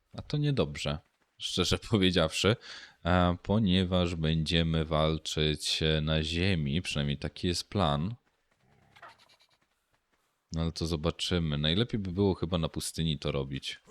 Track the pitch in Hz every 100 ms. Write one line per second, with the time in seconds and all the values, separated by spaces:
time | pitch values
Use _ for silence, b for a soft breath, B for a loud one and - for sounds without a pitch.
0 | _ - - 147 147 135 76 71 76 73
1 | _ _ _ _ - - 87 90 - 110
2 | 92 87 80 - 92 120 B B B B
3 | 85 90 87 87 - 104 101 92 90 92
4 | 87 85 78 80 76 82 82 80 78 78
5 | 78 80 - - 78 76 - - 80 78
6 | 76 80 78 85 95 87 71 78 - 76
7 | 71 71 78 - 90 85 - 104 82 73
8 | 87 120 _ _ _ _ _ _ _ -
9 | - - _ _ _ _ _ _ _ _
10 | _ _ _ _ _ 80 82 - 82 80
11 | 82 - - 90 80 73 76 87 117 117
12 | 95 87 101 87 80 87 80 - - -
13 | 80 71 73 71 67 69 - - -